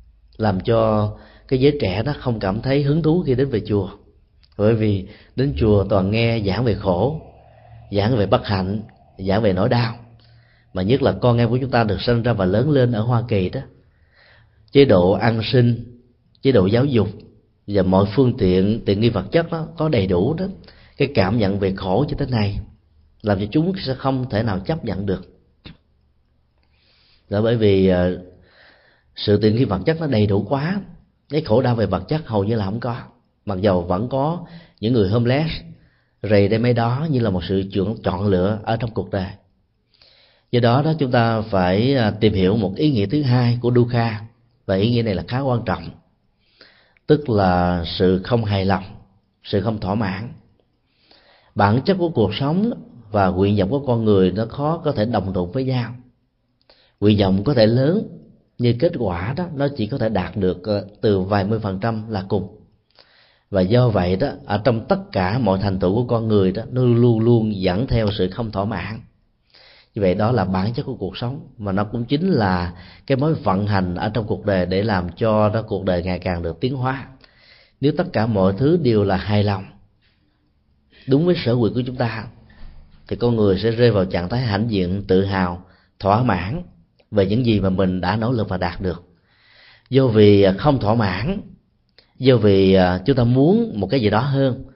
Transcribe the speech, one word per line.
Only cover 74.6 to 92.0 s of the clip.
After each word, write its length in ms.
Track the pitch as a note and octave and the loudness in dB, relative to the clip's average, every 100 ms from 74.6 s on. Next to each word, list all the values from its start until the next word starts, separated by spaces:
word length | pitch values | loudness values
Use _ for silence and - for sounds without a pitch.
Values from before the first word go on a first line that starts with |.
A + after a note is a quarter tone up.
| F2+ | 0
để 180 | F#2 | -2
làm 260 | A2 G2 F2 - | -2 -2 -4 -4
cho 320 | A2+ G#2+ G#2+ | 0 2 2
đó 120 | A2 | 0
cuộc 240 | G#2+ G2 F#2+ | -4 -4 -2
đời 180 | F2+ | -2
ngày 160 | F2 F2+ | -2 -4
càng 220 | F#2 F2 | -4 -4
được 180 | E2+ D#2+ | -6 -4
tiến 160 | B2+ C#3 | -6 -4
hóa. 320 | B2+ C3 - - - _ _ - _ - | -4 -6 -10 -20 -20 _ _ -20 _ -4
Nếu 100 | C#3 D3 | -2 0
tất 160 | F#2 | -2
cả 120 | A2 A2 | -2 0
mọi 280 | G#2 F#2+ G2 | 2 2 2
thứ 220 | C3+ F3 | 2 2
đều 200 | B2+ A2 | 2 2
là 140 | G2 F#2+ | 2 0
hài 260 | G2+ G#2 | 0 0
lòng, 200 | G#2 F#2+ F#2+ - _ _ _ _ _ _ _ _ _ _ _ _ - | 0 -2 -8 -20 _ _ _ _ _ _ _ _ _ _ _ _ 0
đúng 180 | C3+ F3 | 2 2
với 100 | E3+ A#2+ | 0 0
sở 100 | B2 | 0
nguyện 180 | G#2+ | 0
của 80 | B2 B2 | -2 -4
chúng 100 | B2+ | -4
ta, 300 | A#2+ A2+ - - - - - - - - - | -6 -6 -12 -16 -20 -20 -18 -18 -20 -20 -10
thì 80 | G2 | -2
con 200 | A#2+ A2+ | 0 2
người 240 | G#2 F2+ | 2 2
sẽ 120 | A2+ | 0
rơi 200 | A2+ A#2+ | 2 2
vào 140 | G#2 F#2+ | 4 0
trạng 240 | F#2 F2 | -2 -4
thái 120 | A#2+ | -4
hãnh 300 | B2+ G2 A2+ | -2 -2 0
diện, 320 | G2+ F2 G2 G2+ | -2 -2 -4 0
tự 180 | F#2 F#2+ | 0 2
hào, 400 | F#2+ F2+ F2 - _ _ - | -2 -4 -6 -14 _ _ -4
thỏa 240 | G2 G#2+ | 0 2
mãn 380 | B2+ F2+ F2+ D#3+ - - _ _ _ | 2 -2 -4 -8 -10 -20 _ _ _
về 140 | G#2 F#2 | 0 0
những 200 | A2 A#2+ | 2 2
gì 140 | G#2 | 2
mà 100 | F#2+ | 0
mình 320 | F#2 F#2 F#2 | 0 0 -2
đã 140 | F2 G#2+ | -2 -2
nỗ 160 | A2+ | -2
lực 180 | B2 F#2+ | -2 -4
và 80 | F#2 | -4
đạt 240 | F2+ - | -4 -4
được. 220 | F#2 F2 - _ _ _ _ _ - _ - | -6 -6 -12 _ _ _ _ _ -20 _ -2
Do 180 | C3 C3 | 2 4
vì, 340 | G#2+ G#2 G2+ | 6 8 8
à, 120 | G2 F#2+ | 6 4
không 220 | D3 C3+ | 2 2
thỏa 160 | G#2 A#2 | 2 0
mãn, 460 | G2+ F#2 B2+ G3+ - - _ _ _ _ | 0 -2 -4 -6 -10 -20 _ _ _ _